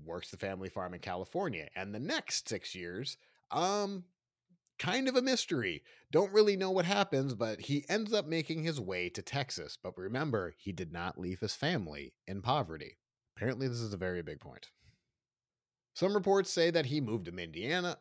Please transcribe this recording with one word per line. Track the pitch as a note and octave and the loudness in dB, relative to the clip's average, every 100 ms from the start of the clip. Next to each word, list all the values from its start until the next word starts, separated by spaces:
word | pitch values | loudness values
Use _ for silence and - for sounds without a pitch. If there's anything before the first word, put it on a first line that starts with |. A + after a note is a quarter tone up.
works | D#2 F2 - | -8 -10 -10
the | G2 | -6
family | G2 F#2+ F#2+ | -6 -4 -6
farm | G2+ F2+ | -6 -6
in | F2 | -6
California, | G2 F2+ F#2 F3 F#3 F2+ D2 F#2 | -6 -6 -2 -2 -2 -4 -8 -8
and | G2 | -6
the | G#2 | -4
next | E3 D#4 - - - | -4 -4 -2 -4 -4
six | G#2+ - | -6 -6
years, | F#2 F2 F#2 C#3 - _ _ - | -8 -8 -6 -8 -10 _ _ -4
um, | C3+ F3+ G#3 G3+ F#3+ F3+ _ _ _ _ _ _ - | 0 2 2 0 -4 -10 _ _ _ _ _ _ -6
kind | - A#3+ C4+ | -2 2 4
of | |
a | B3 | 4
mystery. | C4 B3 - D3 G2 D2+ - - - | 4 2 2 0 0 -2 -10 -20 4
Don't | D3+ G3 | 4 6
really | G#3 G#3+ F#3+ | 8 8 6
know | F#3+ | 4
what | F#3+ F3 | 4 4
happens, | G3+ F#3+ C3+ C#3 | 4 4 2 2
but | G#2+ A2+ G#2+ | 0 -2 -2
he | - C#3+ - | 0 0 2
ends | G#3 G#3+ | 0 2
up | G#3+ D3+ | 0 2
making | E3 D#3 D#3+ | -2 -2 -2
his | E3 C#3+ | -2 -2
way | F#2+ F2+ F2+ | -2 -2 -2
to | - | -4
Texas. | - C#3 C3 - D2 - | -4 -4 -4 -6 -8 -10
But | F#2 F2+ | -10 -6
remember, | F#2+ B2+ D3+ A2 F2 - | -4 -2 0 -2 -2 -8
he | G2 | -8
did | F2+ E2+ | -6 -6
not | E2+ F2+ - | -4 -6 -4
leave | F2+ F#2+ | -6 -4
his | G#2+ | -4
family | - D3+ E3 E2 D2 C#2 _ - | -2 -2 -2 -4 -8 -12 _ -10
in | G2 | -4
poverty. | A#2 C#3+ F2 D#2 D2 - _ _ _ - | 0 0 0 -8 -12 -16 _ _ _ -4
Apparently, | A#2 B2 C3+ | -4 -2 -2
this | A#2+ | -4
is | A2+ | -4
a | F#2 | -4
very | F#2 F2 | -2 -2
big | D#2+ D2 | -6 -10
point. | - B1 - _ _ _ _ _ _ _ _ _ _ _ _ | -14 -18 -20 _ _ _ _ _ _ _ _ _ _ _ _
Some | - F#3+ | 0 2
reports | G#3 G3 G3 F#3+ | 4 6 6 4
say | E3+ E3 | 4 6
that | E3 C3 | 4 2
he | D3+ | 0
moved | A#2 A2 E2+ | 0 -2 -4
to | F2+ | -8
Indiana, | E2+ D#2 G#2 F3+ F3 - | -8 -6 -2 0 -2 -6